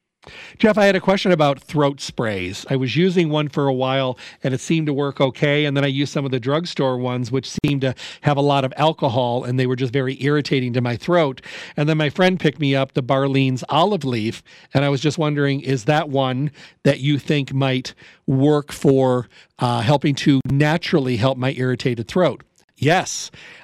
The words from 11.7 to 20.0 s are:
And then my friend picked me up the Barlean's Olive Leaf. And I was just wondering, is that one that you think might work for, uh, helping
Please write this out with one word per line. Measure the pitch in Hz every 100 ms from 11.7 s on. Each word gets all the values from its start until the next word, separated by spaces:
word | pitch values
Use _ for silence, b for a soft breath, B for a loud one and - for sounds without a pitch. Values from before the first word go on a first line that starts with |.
| -
And | 147
then | 156
my | 147
friend | 160 185 185
picked | 160 -
me | 143 135
up | 135
the | -
Barlean's | 127 135 139 135 131 127 -
Olive | 143 185 196 135
Leaf. | 120 110 104 - B B 131
And | 143
I |
was | 139
just | 151 139
wondering, | 151 147 139 139
is | 131 135 101
that | 151 156
one | 135 131 127 147 B B B
that | 135 139
you | 139 143
think | - 151 131
might | 135 135 131 123 - B B -
work | 135 143 147 143
for, | - 147 135 131 123 110 b b -
uh, | 123 120
helping | 110 143